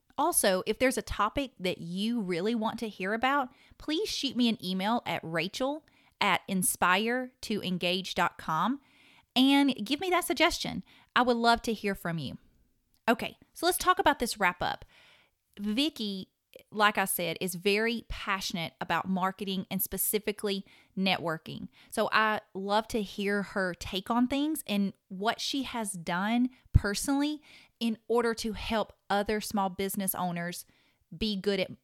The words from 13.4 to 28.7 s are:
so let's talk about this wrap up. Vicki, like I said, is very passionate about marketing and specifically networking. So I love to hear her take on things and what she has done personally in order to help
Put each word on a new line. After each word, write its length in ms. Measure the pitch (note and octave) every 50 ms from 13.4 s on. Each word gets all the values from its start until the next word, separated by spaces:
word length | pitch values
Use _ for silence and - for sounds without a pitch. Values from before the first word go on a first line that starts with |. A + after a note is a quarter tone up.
| _ _ _
so 140 | - -
let's 100 | F4 F4+
talk 220 | - - F4+ F#4 -
about 200 | G4 D#4+ C#4 -
this 200 | B3 A3 - G#3+
wrap 240 | G3+ F3 F3+ - -
up. 220 | - - - - - _ - - - - _ _ _ _ _ _ _ _ -
Vicki, 720 | G3+ G#3 G#3+ A#3+ C#4+ D#4+ D4+ - A3 G3+ G3 F#3+ F#3 - _ _ _ _ - - - _
like 260 | - G#3 G#3 G#3 G#3+
I 80 | - G3
said, 320 | F#3+ - - F3 E3 E3 -
is 160 | - F#3 F3
very 500 | E3+ F3 G3+ G3 G#3 A3 A#3 A#3+ A3 - -
passionate 640 | - - - - G3 F#3+ G3 - - F3 E3 - - -
about 280 | F3+ - F3 E3 - F#3
marketing 580 | F#3+ F3+ F3+ F#3+ F#3+ - G#3 G3 F#3+ F#3 F#3 -
and 120 | G3 F#3+ -
specifically 840 | - - F#3 - - - G#3 - - G3+ - - G#3 G3 G3 G3 - - - _ _ _
networking. 720 | F#3 F#3+ G3 F3+ - C#3+ E3+ D#3 E3 - - - - - - _ - - -
So 180 | - A#3 G#3+ - -
I 280 | - A3 G#3+ G#3+ - - _ -
love 340 | F#3+ F#3+ G3+ G3+ G#3+ A3 -
to 140 | - A#3 G3+
hear 400 | - - - G3+ G3 G3+ G3+ F#3+
her 320 | - - G#3 F#3+ F3+ E3+
take 360 | - - - - F#3 F#3+ -
on 180 | A#3 A#3+ B3 B3
things 340 | C#4 C#4 D4 D4+ D#4+ D4 -
and 280 | - G3+ G3+ G3+ F#3+ - _ _ -
what 320 | G3 F#3 G3 A3+ A#3+ -
she 240 | - - - C#4 B3+
has 280 | - - A#3+ A3 G3+ -
done 560 | F3 E3 - F3 F3 G3 G#3+ A#3 A#3+ B3 B3+ - - _ _ -
personally 720 | - - G3+ G3+ - - - C#4 C#4 C#4+ D4 D4+ D4 - - - - - _ _ -
in 180 | A3+ A#3 A3 - _ -
order 240 | A3+ A#3+ A#3 A#3 A3+
to 180 | - - A3+ G#3
help 420 | - - -